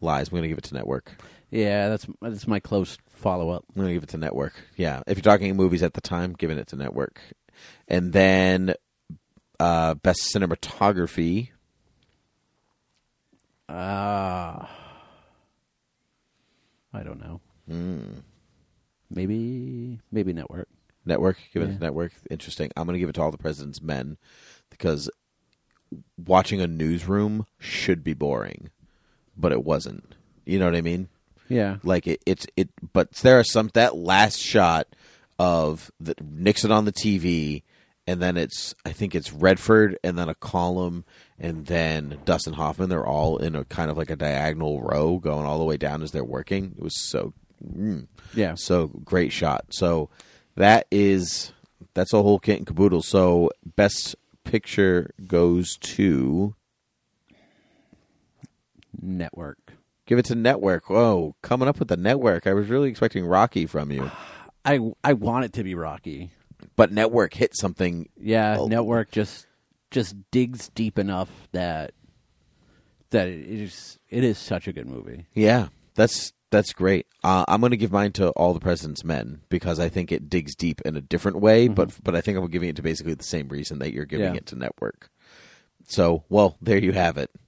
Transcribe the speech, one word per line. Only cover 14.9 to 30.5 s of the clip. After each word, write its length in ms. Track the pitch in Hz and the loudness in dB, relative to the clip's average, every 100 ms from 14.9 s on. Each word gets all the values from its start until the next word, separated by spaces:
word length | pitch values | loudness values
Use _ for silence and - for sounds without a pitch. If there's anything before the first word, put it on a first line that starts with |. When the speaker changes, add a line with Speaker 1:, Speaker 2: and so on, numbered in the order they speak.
| - _ _ _ _ _ _ _ _ _ _ _ _ _ _ _ _ _ _ _ | -20 _ _ _ _ _ _ _ _ _ _ _ _ _ _ _ _ _ _ _
Speaker 2:
I 100 | 104 | -14
don't 160 | - - | -14 -16
know. 220 | 80 82 _ _ - | -16 -18 _ _ -12
Speaker 1:
Hmm. 520 | 82 90 82 50 52 - _ _ _ _ _ _ _ _ | -10 -8 -8 -12 -18 -20 _ _ _ _ _ _ _ _
Speaker 2:
Maybe, 920 | 90 95 110 117 127 127 123 123 117 _ | -8 -4 -4 -6 -8 -10 -12 -12 -14 _
maybe 220 | 110 92 | -4 -2
Network. 340 | 82 69 87 - _ _ _ 82 | -4 -10 -14 -14 _ _ _ -4
Speaker 1:
Network? 320 | 82 92 92 - | 0 0 0 -6
Give 80 | 85 | -4
it 80 | 82 | -4
Speaker 2:
Yeah. 40 | 98 | -4
Speaker 1:
to 40 | |
Network? 320 | 82 73 85 - - | -6 -4 -8 -10 -14
Interesting. 400 | 80 - - - - | -12 -12 -8 -8 -6
I'm 80 | |
gonna 140 | 85 90 | -6 -4
give 100 | 87 | -4
it 60 | |
to 80 | 82 | -2
All 80 | 78 | -4
the 80 | 76 | -2
President's 420 | 78 71 71 69 | -8 -8 -12 -12
Men, 380 | 78 69 65 80 _ _ - _ _ | -8 -6 -8 -14 _ _ -20 _ _
because 400 | _ 90 76 69 - _ _ _ _ _ _ _ - _ - | _ -4 -2 -6 -14 _ _ _ _ _ _ _ -18 _ -18
watching 440 | 87 92 92 101 | 2 4 4 -2
a 60 | 90 | -2
newsroom 800 | 80 80 85 87 101 107 107 110 _ | -2 -2 -2 -2 -2 0 -4 -8 _
should 460 | - - - 87 | -12 -6 -2 0
be 80 | 82 | -2
boring, 560 | 73 73 64 50 50 - _ _ _ _ _ _ - | -4 -2 -2 -6 -12 -20 _ _ _ _ _ _ -2
but 160 | 85 | 0
it 120 | 64 | 0
wasn't. 500 | 73 73 - 50 - - _ _ | 0 -2 -2 -14 -20 -20 _ _
You 140 | - | -4